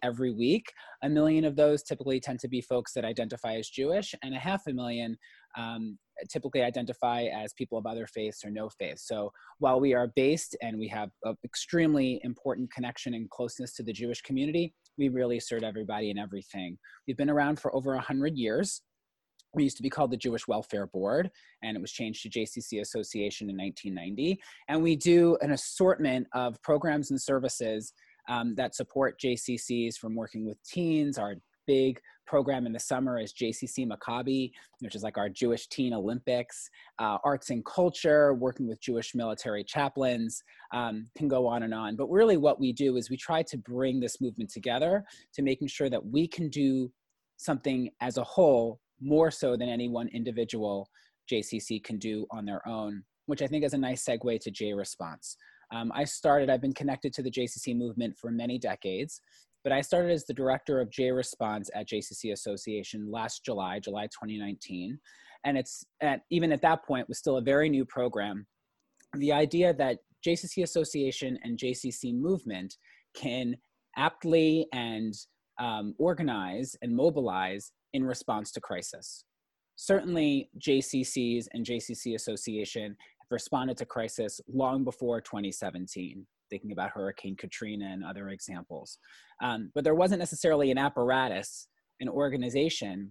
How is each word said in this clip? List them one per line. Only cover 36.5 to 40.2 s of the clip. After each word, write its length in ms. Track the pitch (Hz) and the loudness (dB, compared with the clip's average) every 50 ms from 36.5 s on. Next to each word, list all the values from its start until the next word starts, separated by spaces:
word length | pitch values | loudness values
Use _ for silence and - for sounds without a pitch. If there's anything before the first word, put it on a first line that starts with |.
| - - - - - - - - _ - | -10 -14 -14 -16 -18 -20 -20 -14 _ -2
uh, 180 | 113 107 104 101 - | 0 0 0 0 2
arts 260 | 143 143 131 - - | 0 0 0 -2 -2
and 160 | 127 117 107 | -4 -4 -4
culture, 720 | - - - 180 175 160 - - 160 151 151 147 143 139 | -2 2 4 4 4 4 4 4 6 8 8 8 8 6
working 320 | 120 123 131 123 - 131 | 4 2 0 0 0 -2
with 120 | 113 110 - | -4 -4 -4
Jewish 360 | - 131 120 117 110 - - | -2 -2 -2 -2 -2 -2 -2
military 480 | 123 117 113 107 - - 117 104 104 101 | -2 0 -2 -2 -4 -4 -4 -2 -2 -4
chaplains, 800 | - - 151 143 143 - 139 135 127 123 117 | -2 0 0 0 0 0 2 2 2 2 0